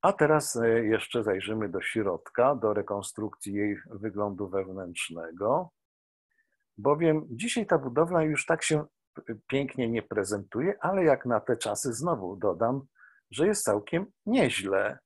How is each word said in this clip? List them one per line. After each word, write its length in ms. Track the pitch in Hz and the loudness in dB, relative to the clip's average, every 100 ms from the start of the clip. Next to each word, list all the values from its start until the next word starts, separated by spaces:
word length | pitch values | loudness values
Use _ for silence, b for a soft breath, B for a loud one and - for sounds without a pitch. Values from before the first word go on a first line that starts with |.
A 120 | 185 | 2
teraz, 420 | 196 151 156 147 120 | 4 4 4 2 0
e, 300 | 117 113 110 | 2 4 4
jeszcze 380 | 110 - 120 | 0 0 -2
zajrzymy 460 | 107 95 95 110 104 | 0 -2 -2 -4 -4
do 120 | 92 | -4
środka, 720 | - 113 101 85 - - 127 143 | -4 -2 -2 -2 -6 2 2 4
do 180 | 110 | 0
rekonstrukcji 800 | 104 98 101 98 - 107 - - | 0 -2 -6 -6 -8 -8 -8 -8
jej 240 | 101 104 101 - | -2 -2 -2 -8
wyglądu 600 | 104 107 98 104 95 98 | -10 -8 -4 -4 -4 -4
wewnętrznego, 1200 | 98 95 95 92 87 - 82 82 85 101 143 175 _ _ _ _ _ _ _ _ _ _ - | -4 -4 -8 -10 -10 -10 -8 -12 -4 0 0 -2 _ _ _ _ _ _ _ _ _ _ -2
bowiem 500 | 104 147 165 156 151 | 2 4 4 4 0
dzisiaj 360 | 120 233 240 202 | -8 -4 -2 2
ta 120 | 165 | 2
budowla 460 | 135 123 170 175 | 2 2 2 2
już 220 | 156 147 - | 2 0 0
tak 180 | 165 | 0
się, 220 | - 156 151 _ _ - - | 2 0 -2 _ _ -20 -12
e, 60 | 110 _ | -12 _
pięknie 420 | 135 139 - 117 | -2 -2 -2 0
nie 120 | 117 | 0
prezentuje, 760 | - 101 95 104 98 110 165 202 | -2 -2 0 -2 -4 -4 -2 -2
ale 240 | 165 190 | -2 2
jak 220 | 170 131 123 | 4 4 2
na 140 | 113 | 0
te 180 | - 120 | 2 -2
czasy 360 | 110 104 135 | 0 -2 -4
znowu 420 | 113 165 147 90 101 | -2 -2 -2 -4 -2
dodam, 460 | 104 85 113 135 139 b b b b | -2 2 0 0 -6 b b b b
że 160 | 107 170 | 0 2
jest 160 | 208 | 2
całkiem 420 | - 104 104 165 196 _ - | 0 0 0 -4 -4 _ -2
nieźle. 760 | 254 147 - 98 98 104 - | 2 2 2 0 0 0 -4